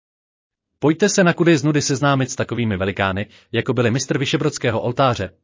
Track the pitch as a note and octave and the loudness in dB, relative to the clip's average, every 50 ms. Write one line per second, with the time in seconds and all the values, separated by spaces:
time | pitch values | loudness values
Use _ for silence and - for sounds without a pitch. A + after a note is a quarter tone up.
0 | _ _ _ _ _ _ _ _ _ _ _ _ _ _ _ _ - D3 D#3+ D#3+ | _ _ _ _ _ _ _ _ _ _ _ _ _ _ _ _ 0 0 2 2
1 | G#3 G3+ - G3+ F#3 F3 D#3+ - E3+ E3+ E3+ C3 A#2+ D3+ D3+ D3 - - C#3+ B2 | 2 2 4 4 4 4 2 4 4 4 4 4 2 0 0 0 0 -2 -2 0
2 | D3 C#3+ C#3 C3+ C3 - - - A2+ - A#2 A#2 A#2 A2 G2+ F2+ F#2+ G2+ F#2 - | 0 2 2 0 0 -2 -4 -6 -6 -6 -4 -4 -2 -2 -2 -2 -2 -2 -2 -2
3 | G2+ F#2+ F#2 G2 G#2 - _ - _ _ - A2+ A2 - B2 B2 B2 A2+ A2+ C3 | -2 -2 -2 -4 -6 -8 _ -20 _ _ -4 -2 -2 0 0 0 2 2 0 0
4 | - - D#3+ C#3 C#3 - - C#3 - D3 - - - B2 A2 A2 - A#2+ A#2+ - | -2 -2 -2 -2 -2 -2 -2 -2 -2 -2 -4 -2 -2 -2 -2 -2 -2 -2 0 0
5 | C#3 B2+ A#2+ G#2 F#2+ F2+ - _ | 0 0 0 -2 -4 -8 -10 _